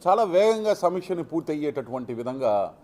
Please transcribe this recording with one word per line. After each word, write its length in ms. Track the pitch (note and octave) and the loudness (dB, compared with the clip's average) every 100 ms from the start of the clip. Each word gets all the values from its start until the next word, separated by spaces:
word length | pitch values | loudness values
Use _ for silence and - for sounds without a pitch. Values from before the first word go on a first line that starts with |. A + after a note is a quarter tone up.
| F3 | 0
చాలా 160 | G3+ | 2
వేగంగా 500 | G#3+ F3 A3 A3 G#3+ | 4 4 4 2 0
సమీక్షని 500 | G3+ F3 F3+ F3+ F3 | 2 0 0 -4 -6
పూర్తి 300 | D3 E3 D#3 | -4 -6 -4
అయ్యేటటువంటి 600 | D3+ D3 C#3 A2+ B2+ A#2+ | -4 -2 -4 -6 -8 -8
విధంగా, 600 | A#2 A#2+ C3+ B2 G2+ F2+ - | -6 -6 -2 2 2 0 -6